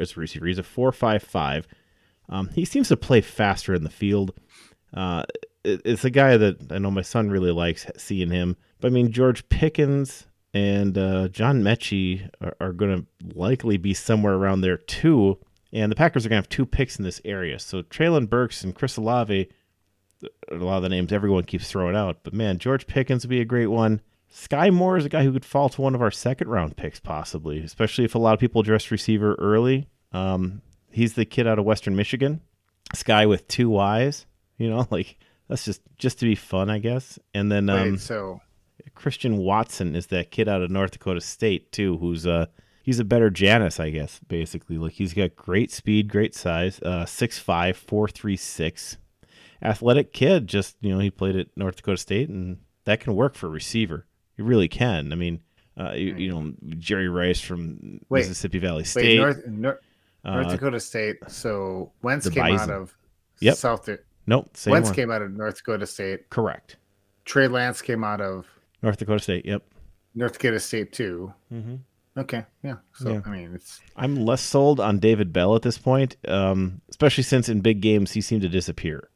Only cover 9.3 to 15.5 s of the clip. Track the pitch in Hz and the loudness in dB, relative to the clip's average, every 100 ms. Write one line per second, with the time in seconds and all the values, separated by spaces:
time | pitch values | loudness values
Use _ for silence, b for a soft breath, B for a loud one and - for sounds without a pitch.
9.3 | 117 - - 160 151 143 139 135 - - | 2 0 2 2 2 2 0 -2 -10 -20
10.3 | _ _ 101 101 101 101 95 95 95 95 | _ _ 0 2 2 2 2 0 0 -2
11.3 | 98 120 135 101 120 - 98 92 92 92 | 0 2 2 2 0 0 -2 0 -2 -8
12.3 | - 87 - 95 87 101 92 - _ 87 | -10 -10 -6 -6 -2 0 0 -4 _ -14
13.3 | 85 95 131 117 101 98 95 - 110 104 | -4 -2 0 2 0 0 -2 2 2 4
14.3 | 95 98 95 92 87 - - 160 143 98 | 2 2 2 0 -2 -4 0 4 6 4
15.3 | 98 _ | 2 _